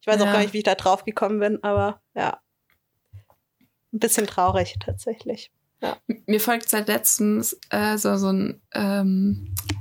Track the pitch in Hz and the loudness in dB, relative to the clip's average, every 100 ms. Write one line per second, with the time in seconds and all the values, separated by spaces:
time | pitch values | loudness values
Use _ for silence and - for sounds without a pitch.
0 | - 214 202 208 208 214 202 190 190 190 | 0 2 4 4 2 0 0 2 2 2
1 | - - 202 214 208 214 208 202 202 208 | 0 -2 -2 0 0 0 0 0 0 -4
2 | _ - - - _ _ _ _ _ _ | _ -4 -4 -4 _ _ _ _ _ _
3 | _ - - _ _ _ _ _ _ 214 | _ -20 -20 _ _ _ _ _ _ -2
4 | 226 233 208 - 180 190 180 - - - | 0 2 0 2 2 2 0 -4 -8 -6
5 | 233 214 - 220 - _ _ _ - - | -6 -8 -8 -10 -12 _ _ _ -8 -6
6 | - - - 214 233 233 - 214 208 214 | -8 -8 0 0 2 0 0 -2 0 0
7 | - - 208 214 220 - - 208 214 214 | 0 2 2 0 -2 -6 -4 0 0 0
8 | 202 196 190 190 202 - _ 220 202 202 | 0 2 2 2 -2 -6 _ -4 -2 0
9 | 190 190 196 202 - - - - | 2 2 2 0 -4 -6 -6 -8